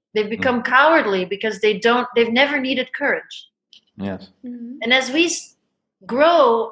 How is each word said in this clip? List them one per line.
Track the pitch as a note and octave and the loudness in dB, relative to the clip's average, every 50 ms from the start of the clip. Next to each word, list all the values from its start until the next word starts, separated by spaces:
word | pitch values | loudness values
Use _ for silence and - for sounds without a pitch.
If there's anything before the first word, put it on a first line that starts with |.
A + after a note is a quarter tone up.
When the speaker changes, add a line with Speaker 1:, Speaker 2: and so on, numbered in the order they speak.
| _ _ - | _ _ -4
Speaker 1:
They've | G#3+ G#3+ G#3 A3+ A3 | -4 -4 -4 -4 -2
become | - C4 B3 A#3+ A#3 | -2 -2 -2 -2 0
Speaker 2:
Mm. | |
Speaker 1:
cowardly | B3 B3+ C4 C#4+ D#4 E4 D#4+ B3 G#3+ G3 F#3 F3+ | 2 4 4 6 6 4 4 2 0 -2 -2 -4
because | F3 G3+ G3 - A3 G#3 F#3+ | -4 -6 -6 -4 -6 -4 0
they | A3 G#3+ G#3+ - | 0 0 0 2
don't, | - A#3 A#3+ B3 B3 - - | 2 2 2 2 0 -2 0
they've | A#3+ A#3 A#3 A3+ | 0 0 2 2
never | B3+ C#4 C#4 D4 C#4+ | 0 0 0 0 -2
needed | B3+ C4 C4 A#3+ B3 - - | -4 -4 -4 -4 -4 -6 -6
courage. | - C#4+ C4+ G3+ - - - - - - _ _ _ _ _ _ _ _ _ _ | -6 -4 -2 -4 -4 -6 -10 -18 -20 -20 _ _ _ _ _ _ _ _ _ _
Speaker 2:
Yes. | - F#2+ G2 F#2+ F#2+ - - _ _ - | -10 -8 -8 -8 -10 -12 -18 _ _ -16
Speaker 3:
Mm-hmm. | B3 A#3+ A#3+ A#3+ A#3 C4 - G#3+ | -16 -14 -14 -14 -14 -12 -8 -2
Speaker 1:
And | A#3 B3 | 0 0
as | C4+ B3+ A#3+ | 0 0 0
we | B3+ D#4 E4+ | 0 0 0
s-, | E4+ E4 - - - _ _ _ _ _ _ _ _ _ _ F#3+ | 0 -2 -6 -10 -14 _ _ _ _ _ _ _ _ _ _ -12
grow | F3+ A3 B3+ D4 E4 F4 E4 C#4 A#3+ A#3 A3+ A3+ - | -6 0 2 4 4 4 4 4 4 2 0 -2 -2